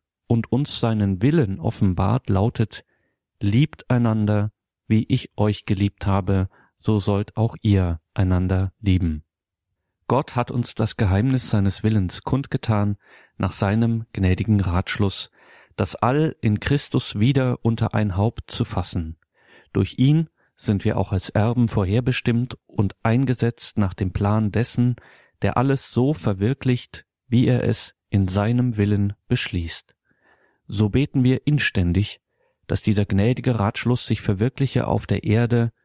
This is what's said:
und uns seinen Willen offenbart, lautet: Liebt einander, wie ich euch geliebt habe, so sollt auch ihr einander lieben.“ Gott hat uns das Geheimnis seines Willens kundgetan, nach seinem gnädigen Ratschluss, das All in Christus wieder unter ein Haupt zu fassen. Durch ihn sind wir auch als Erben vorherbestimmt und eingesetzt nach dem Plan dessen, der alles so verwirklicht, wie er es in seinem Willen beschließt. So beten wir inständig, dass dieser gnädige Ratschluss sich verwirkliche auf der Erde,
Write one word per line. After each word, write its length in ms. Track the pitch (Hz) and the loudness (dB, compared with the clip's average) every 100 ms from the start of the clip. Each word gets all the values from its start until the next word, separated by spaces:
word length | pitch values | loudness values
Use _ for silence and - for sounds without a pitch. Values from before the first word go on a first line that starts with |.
| _ _ _ | _ _ _
und 240 | 117 110 | -2 0
uns 260 | 120 143 - | -2 -2 -2
seinen 420 | 120 110 101 92 | -2 0 0 2
Willen 380 | 117 165 107 95 | 2 2 0 -2
offenbart, 720 | 135 - 101 90 110 113 - | -4 0 0 2 0 0 0
lautet: 540 | 95 107 - 110 - - _ _ _ _ _ | 0 0 0 -4 -4 -20 _ _ _ _ _
Liebt 500 | 104 110 151 - - | -2 2 0 -2 -2
einander, 600 | 123 117 110 104 104 104 - _ _ _ | 0 2 2 2 0 -2 -6 _ _ _
wie 180 | 110 - | 0 2
ich 240 | 127 - | -2 -2
euch 320 | - 107 104 - | -2 -2 -2 -4
geliebt 400 | 98 101 - - | 0 0 -2 -2
habe, 420 | 98 92 98 92 - _ _ | 0 0 0 -2 -6 _ _
so 220 | - 107 | -2 0
sollt 360 | 98 101 107 - | 2 -2 -2 -2
auch 200 | 110 - | -4 -2
ihr 380 | 107 98 90 82 - | 2 2 2 -2 -8
einander 580 | - 95 92 92 92 95 - | -2 0 2 2 0 -2 -2
lieben.“ 460 | 101 90 87 78 - _ _ _ _ _ _ _ _ | 0 2 0 -4 -10 _ _ _ _ _ _ _ _
Gott 300 | 123 156 - | -2 0 -4
hat 160 | 120 | -4
uns 240 | 123 117 - | -4 -6 -4
das 200 | 113 - | -4 0
Geheimnis 540 | 107 95 127 131 - | 0 2 2 0 0
seines 320 | 107 98 - | 0 0 0
Willens 400 | 110 110 92 - | 0 0 -2 -6
kundgetan, 760 | - 131 139 - - 107 104 104 _ - _ _ | -2 -2 -2 -6 -2 0 0 -4 _ -20 _ _
nach 140 | 98 | -6
seinem 560 | - 101 107 117 113 113 | -2 0 2 2 0 -4
gnädigen 480 | - 95 92 98 104 | -2 0 2 2 2
Ratschluss, 720 | 92 87 - - 101 - - _ _ - - | 2 -2 -2 -2 -2 -2 -12 _ _ -20 -20
das 220 | - 101 - | -6 -6 -2
All 400 | 117 143 156 - | 0 2 0 0
in 200 | 113 107 | 0 0
Christus 580 | - 143 - 127 - 104 | 0 -2 0 -4 -4 0
wieder 460 | 113 135 127 123 | 2 2 0 0
unter 300 | 117 113 113 | 0 0 0
ein 220 | 110 107 87 | 0 0 2
Haupt 360 | 107 - - | 0 -2 -12
zu 120 | - | -6
fassen. 520 | 131 - 87 95 80 80 _ _ _ - _ | -4 -2 -4 -6 -6 -10 _ _ _ -20 _
Durch 260 | 101 101 - | -2 -2 2
ihn 300 | 131 156 165 _ _ | 4 4 0 _ _
sind 300 | _ - 98 | _ -2 0
wir 140 | 107 104 | 0 0
auch 120 | 95 | -2
als 200 | 95 - | -2 -2
Erben 360 | 110 107 120 117 | 0 0 2 0
vorherbestimmt 920 | 110 95 110 127 123 - 117 127 - _ | 2 0 0 0 -2 0 -2 -2 -8 _
und 260 | - 98 - | -2 -2 0
eingesetzt 760 | 113 113 135 127 117 - - - | 0 2 0 0 -2 -4 -8 -2
nach 180 | 98 | -2
dem 180 | - 95 | -2 -4
Plan 400 | - 101 107 107 | -2 0 0 0
dessen, 420 | 101 117 - 123 120 - - _ _ | 0 -2 0 0 0 -8 -20 _ _
der 140 | 101 - | -2 0
alles 340 | 131 135 - | 0 0 -2
so 240 | - 131 | 0 0
verwirklicht, 920 | 156 117 98 101 139 131 123 - - - _ _ | 0 -2 0 0 0 -2 -2 -4 -20 -20 _ _
wie 220 | 117 127 | 2 4
er 160 | 123 | 2
es 320 | 110 110 - - _ | 0 -2 -6 -16 _
in 140 | 101 95 | 0 2
seinem 500 | 95 104 123 123 107 | 2 0 0 0 0
Willen 360 | 101 104 101 101 _ | 2 2 0 -4 _
beschließt. 640 | 123 - 90 82 - - _ _ _ _ _ _ _ _ | -4 -2 -4 -6 -8 -14 _ _ _ _ _ _ _ _
So 220 | 101 107 | 0 0
beten 340 | 123 147 139 | 2 0 2
wir 240 | 127 127 - | 2 2 2
inständig, 720 | 147 - - 87 87 107 - _ _ _ _ _ | 0 0 0 0 2 0 -6 _ _ _ _ _
dass 160 | - | -2
dieser 220 | - 101 | 0 0
gnädige 560 | 101 98 107 127 127 113 | 0 2 2 0 -2 0
Ratschluss 440 | 101 - 117 123 | 0 -2 -2 -2
sich 160 | - 110 | 0 -4
verwirkliche 680 | - 95 117 - 139 127 117 | -2 0 -2 -2 -2 -2 0
auf 180 | 113 - | -2 -2
der 160 | 101 | -4
Erde, 480 | - 107 120 120 117 - | 2 2 2 2 0 -4